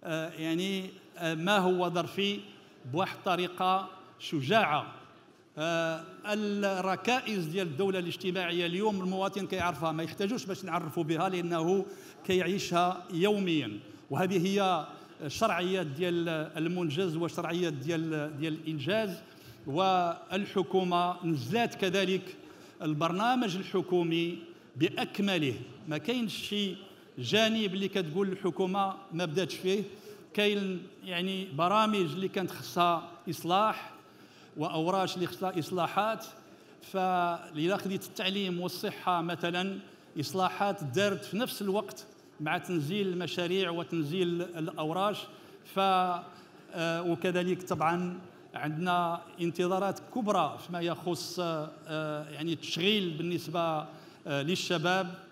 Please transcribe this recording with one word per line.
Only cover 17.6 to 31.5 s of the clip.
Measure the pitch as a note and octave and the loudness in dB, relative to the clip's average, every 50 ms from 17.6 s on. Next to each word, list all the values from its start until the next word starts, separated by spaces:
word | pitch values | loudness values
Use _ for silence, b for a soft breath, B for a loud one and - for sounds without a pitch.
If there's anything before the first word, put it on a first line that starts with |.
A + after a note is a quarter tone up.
| F3+ E3+ D#3+ | 0 0 -2
ديال، | C#3 B2+ D3 E3+ E3 D#3+ D#3+ D#3 D3+ D3 D3+ D3+ C3+ | -2 -2 -2 0 0 0 0 -2 -2 -2 -4 -4 -4
ديال | D3 D#3+ D#3 | -4 -2 -4
الإنجاز. | D#3+ D#3+ F3 D#3+ D3+ B2+ D3 G3 A3 A3 G3+ F3 - - B B B B B B B B | -4 -4 -6 -4 -4 -2 0 0 0 0 0 -4 -8 -12 B B B B B B B B
والحكومة | - C3+ D#3+ F#3+ F#3+ F#3+ F#3 F3+ E3+ E3+ E3 - - F3+ F#3+ G3+ - - G3+ F#3 - - F#3+ F#3 F3+ F3+ F3 F3 F3 F3+ F3+ - | -4 0 2 4 6 6 4 4 2 0 -4 -6 -4 -2 -2 -2 0 0 0 0 4 4 2 4 4 4 4 4 2 0 -2 0
نزلات | E3 E3 C#3+ A#2+ A2+ E3+ A#3 A#3 - - | 0 0 0 0 0 2 2 2 2 0
كذلك | - - F#3 F3 G3 G3 F#3 F#3+ F#3 F#3 - - - B B B B B B B B F#3 | 0 0 2 2 2 2 2 2 0 -2 -6 -14 -16 B B B B B B B B -4
البرنامج | D#3 D#3 D3+ E3+ E3 F3 F#3 G3+ G3+ G#3 A#3+ B3 G#3+ D#3+ | -2 0 2 2 0 2 2 2 2 4 4 2 0 0
الحكومي | F#3+ F#3+ - - F#3+ F3 - F#3 F3+ F3 E3 E3 E3 E3+ E3+ F3 E3 - - B B B B B | -2 -4 -2 0 -2 0 2 2 2 2 4 2 2 0 0 -2 -6 -10 -14 B B B B B
بأكمله، | B2+ C#3+ F3+ - - B3 - - - G3+ G3+ F#3+ F3 D3+ C3+ A#2 G2 - - - - - D#3+ | 0 0 0 2 0 -4 -4 -2 0 0 2 2 2 2 2 0 -2 -6 -12 -14 -16 -8 -6
ما | D3 D#3 | -6 -4
كاينش | D3+ - A#3+ B3+ A#3 G#3 - | -2 0 0 0 0 -2 -4
شي | - - - G#3 G#3 G#3 G3 F3 - - B B B B B B - | -6 -6 -4 -2 0 0 0 -2 -6 -12 B B B B B B -8
جانب | B2+ A#2 D3+ G#3 A3+ A3 A3 A3+ G#3+ G3+ F3 | -4 2 4 4 4 4 4 2 0 0 0
اللي | G3 G3 F#3+ | -2 -2 0
كتقول | - G3+ F#3 D3+ D3+ F3+ G3+ G3 | 0 0 -2 0 0 0 0 0
الحكومة | F#3+ F3 - F#3 E3 - F#3+ F3+ F#3 G3+ G3 G3 F#3+ - - - F3 | -2 -2 -2 -2 0 2 0 0 2 2 0 0 -2 -6 -12 -8 -2
ما | E3 F3+ | -2 -2
بداتش | E3+ D3 F3 F#3 - - | 0 2 0 0 0 -2
فيه. | - - F#3 F#3+ G#3+ G3 G3 - B B B B B B B - | -4 0 0 2 2 0 -4 -8 B B B B B B B 0
كاين، | - G#3 G#3 G#3 G3+ G3+ F#3+ F#3 F3 F#3 - - - G3 | 2 4 4 4 2 0 -2 -4 -6 -8 -10 -16 -14 -10
يعني، | F#3+ F3+ F3 F3+ F#3+ F#3+ F#3+ F#3+ F#3+ | -6 -2 -2 0 0 -2 -2 -4 -6